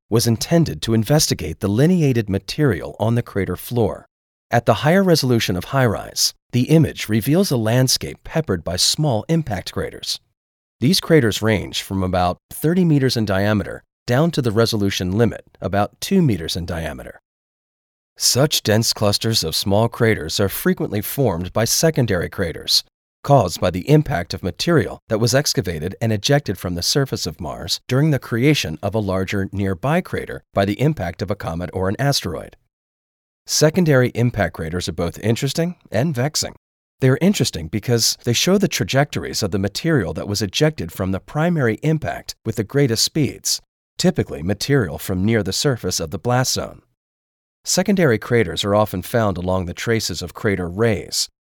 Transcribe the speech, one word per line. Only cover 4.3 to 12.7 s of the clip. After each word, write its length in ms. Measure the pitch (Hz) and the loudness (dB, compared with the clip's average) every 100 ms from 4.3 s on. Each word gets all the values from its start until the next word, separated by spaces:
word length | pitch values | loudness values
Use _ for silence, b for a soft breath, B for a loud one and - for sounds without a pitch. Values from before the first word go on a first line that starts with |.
| _ _ | _ _
At 140 | 117 | 0
the 100 | - | 2
higher 280 | 113 143 185 | 2 2 4
resolution 520 | 185 160 131 117 - | 4 4 4 2 0
of 120 | 90 - | -4 -2
high-rise, 680 | 135 123 87 - - - - _ | 0 0 0 -6 -4 -4 -4 _
the 180 | 120 - | -2 4
image 400 | 160 113 - - | 4 4 0 -2
reveals 400 | 110 104 160 196 | 0 2 2 2
a 80 | 127 | 0
landscape 680 | 110 123 131 - - - | 2 2 2 0 -4 -12
peppered 400 | - 160 156 92 | -6 -4 -2 -4
by 120 | 82 90 | -4 -2
small 500 | - - 151 107 - | 0 0 0 0 0
impact 460 | 165 151 95 - | -2 -2 -6 -8
craters. 460 | - 82 - - - _ _ _ _ _ - | -8 -8 -8 -10 -10 _ _ _ _ _ -2
These 200 | 120 190 | 2 2
craters 420 | - 160 113 92 | 4 4 4 2
range 400 | 107 104 73 - | 2 0 -2 -8
from 200 | - 95 | -4 -2
about 360 | 92 90 90 87 - | 0 0 0 -2 -10
thirty 360 | - 151 | -4 0